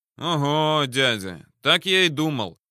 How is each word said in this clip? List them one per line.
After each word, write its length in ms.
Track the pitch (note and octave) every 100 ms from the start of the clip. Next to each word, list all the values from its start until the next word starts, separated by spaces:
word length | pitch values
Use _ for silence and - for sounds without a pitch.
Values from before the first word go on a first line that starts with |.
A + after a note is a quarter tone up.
| _ -
«Ого, 680 | D#3 D#3 C#3+ D3+ D#3 D3+ C3+
дядя, 580 | B2+ C3 A2 F#2+ D#2+ - _
так 240 | C#3 E3+ F#3+
я 200 | F#3 F3
и 40 |
думал. 500 | C#3 D#3 C3+ F#2+ - _